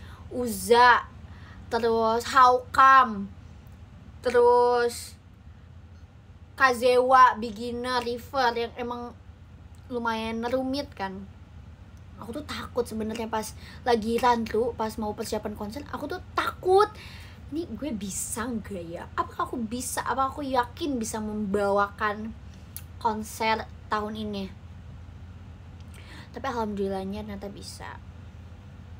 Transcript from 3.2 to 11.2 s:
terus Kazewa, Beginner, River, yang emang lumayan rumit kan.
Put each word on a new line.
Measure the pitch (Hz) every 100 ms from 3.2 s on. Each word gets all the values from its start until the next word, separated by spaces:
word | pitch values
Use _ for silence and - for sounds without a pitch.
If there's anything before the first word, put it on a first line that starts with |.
| 196 - - - - - - - - -
terus | 254 240 240 240 240 240 240 233 - - - - - - - - - - - - - - -
Kazewa, | - 262 240 247 247 254 262 254 220
Beginner, | 233 202 240 240 247 254
River, | 233 240 - 277 240
yang | 233 233 233
emang | 240 240 240 233 - - - - - - -
lumayan | 240 233 226 220 226 233
rumit | 262 262 277 285
kan. | - 190 190